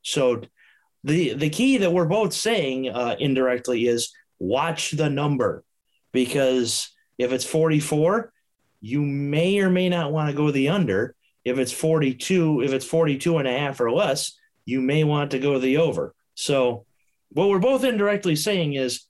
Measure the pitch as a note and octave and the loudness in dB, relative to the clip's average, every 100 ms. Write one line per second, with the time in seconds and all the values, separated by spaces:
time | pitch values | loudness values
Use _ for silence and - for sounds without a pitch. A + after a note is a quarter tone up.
0 | - D3+ B2+ A2+ - _ _ _ _ _ | -4 0 0 0 -6 _ _ _ _ _
1 | C3 D#3+ D3 B2 D#3 D3+ C4 B3+ F#3 F3+ | -2 0 0 0 -2 0 2 2 2 2
2 | D#3+ G#3 G#3 - G#3+ G#3+ C#3+ C3 C3 A#2+ | 2 2 0 -2 -2 0 0 -2 -4 -4
3 | A#2+ - C#3+ C3 B2+ B2 B2 A#2+ A#2 A#2 | -4 -2 0 2 2 0 -2 0 2 0
4 | - - _ _ F#2 B2+ E3 D#3 - D3+ | -4 -10 _ _ -2 0 -2 -4 -6 -2
5 | D3+ C#3 D3 C#3 G#2+ - _ _ _ _ | -2 0 -2 0 0 -2 _ _ _ _
6 | _ B2+ B2 C3+ C3 B2+ A2+ - - _ | _ -2 0 2 2 2 0 -4 -8 _
7 | _ - B2 B2+ - D#3+ D#3+ D3+ D3+ D3+ | _ -4 -2 -2 -2 0 2 2 2 2
8 | D#3+ A3 A3+ _ _ _ _ _ G#2+ C#3+ | 2 2 -4 _ _ _ _ _ -6 -2
9 | C#3+ C#3 C#3+ D3 F3+ G3+ F#3+ F3+ F3+ F3 | -2 -2 -2 0 2 2 2 2 2 0
10 | D3 D#3 D3+ C#3 D3+ C#3 C3+ G3 C#3+ F#2+ | -2 -2 -2 0 0 2 0 2 0 0
11 | B2+ - _ _ B2 C3 B2 - D#3+ D#3+ | -2 -8 _ _ -4 -2 -2 -2 0 2
12 | C#3 B2 - F#3 D#3+ C#3+ C3+ C3+ - E3 | 0 -2 0 2 2 2 0 -2 -2 0
13 | D#3+ C#3 F3 E3 C3+ B2 D3 C3+ A#2+ C#3 | 2 0 0 0 0 -2 -4 -2 0 2
14 | G#3 C#3 - - _ _ - C3 B2+ D3+ | 0 0 -4 -12 _ _ -4 -2 0 2
15 | D3+ D3 C#3+ C3+ C#3 C3+ C3 C#3+ E3 F2+ | 2 0 -2 -2 0 0 2 2 0 -2
16 | C2+ _ _ - - C#3 B2 A#2 _ _ | -6 _ _ -10 -2 0 0 -2 _ _
17 | _ _ _ C#3+ G3 G3 A#3+ C4+ B3+ A3 | _ _ _ 0 2 2 2 2 0 0
18 | G3+ G3+ F#3 D3+ G#3+ G3 D#3 C#3 B2+ - | 0 0 0 -2 0 -2 -2 -2 -4 -6